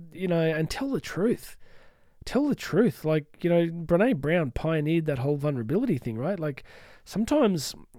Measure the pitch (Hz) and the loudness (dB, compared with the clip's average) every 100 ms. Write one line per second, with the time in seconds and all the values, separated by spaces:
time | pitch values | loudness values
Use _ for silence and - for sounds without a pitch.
0 | 170 - 185 165 160 156 160 - 277 226 | -18 -6 0 2 2 0 -2 -2 -2 -4
1 | - - 220 - - - - - - _ | -4 -2 0 0 -6 -18 -20 -20 -20 _
2 | _ _ - 240 294 202 - 160 226 - | _ _ -4 0 0 -2 0 2 2 2
3 | 156 156 147 - 170 170 170 170 160 170 | 0 0 -2 -4 2 2 2 -2 0 2
4 | 233 185 143 175 147 - 175 160 147 165 | 4 2 0 0 0 -2 -2 0 2 2
5 | 156 139 135 147 147 135 113 170 254 139 | 0 -2 0 0 0 -2 -2 0 0 -2
6 | 123 110 147 196 151 131 - - - - | -2 -4 -4 -4 -6 -8 -14 -20 -20 -20
7 | - 180 226 294 226 175 - 78 - | -8 -4 2 4 4 2 -4 -10 -20